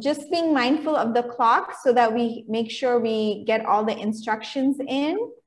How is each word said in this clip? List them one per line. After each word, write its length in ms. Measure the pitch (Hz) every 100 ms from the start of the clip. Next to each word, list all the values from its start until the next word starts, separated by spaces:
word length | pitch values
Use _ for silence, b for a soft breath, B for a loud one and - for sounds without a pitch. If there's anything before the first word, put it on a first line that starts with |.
just 320 | 269 294 285
being 200 | 339 330
mindful 440 | 285 240 311 302 294
of 180 | 233
the 80 | 233
clock 540 | 240 - 226 277 - -
so 120 | 269
that 200 | 240 226
we 320 | 226 233 226 -
make 240 | 220 226
sure 260 | - 254 240
we 460 | 226 220 214 202
get 200 | 202 220 220
all 180 | 202
the 120 | 214 -
instructions 840 | 208 214 - 440 - 277 269 277
in. 320 | 269 269 294 381 466 -